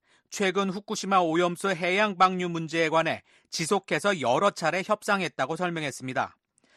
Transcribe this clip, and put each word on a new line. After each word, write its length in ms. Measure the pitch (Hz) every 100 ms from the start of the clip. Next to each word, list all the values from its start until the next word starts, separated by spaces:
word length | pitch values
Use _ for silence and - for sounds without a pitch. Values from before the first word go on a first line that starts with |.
| _ _ _
최근 400 | - 196 180 196
후쿠시마 500 | 185 - 214 190 196
오염수 520 | 170 160 175 175 196
해양 440 | 175 175 190 214 180
방류 320 | 185 185 180
문제에 400 | 165 160 160 165
관해 340 | 160 160 113 - _ _
지속해서 720 | - 156 202 - 160 202 185
여러 280 | 120 135 196
차례 320 | - 160 175
협상했다고 760 | 185 208 - 202 170 - 165 160
설명했습니다. 840 | 180 170 151 - 131 131 107 - _ _ _